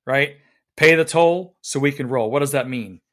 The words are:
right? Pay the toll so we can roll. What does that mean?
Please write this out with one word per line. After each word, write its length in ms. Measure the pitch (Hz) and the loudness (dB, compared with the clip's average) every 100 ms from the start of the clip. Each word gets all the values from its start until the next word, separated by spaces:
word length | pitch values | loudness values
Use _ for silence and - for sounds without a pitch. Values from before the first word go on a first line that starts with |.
| - | -4
right? 300 | 135 143 143 _ _ _ - | -2 -2 -6 _ _ _ 2
Pay 180 | 156 | 4
the 100 | 160 | 4
toll 520 | 160 165 170 175 180 _ | 2 2 2 2 -6 _
so 200 | - 139 | -10 -2
we 120 | 143 | -2
can 160 | 143 127 | -2 -4
roll. 220 | 131 110 | -2 0
What 100 | 135 | 0
does 120 | 143 | -2
that 160 | 143 127 | -2 -4
mean? 320 | 127 104 87 _ | -8 -10 -14 _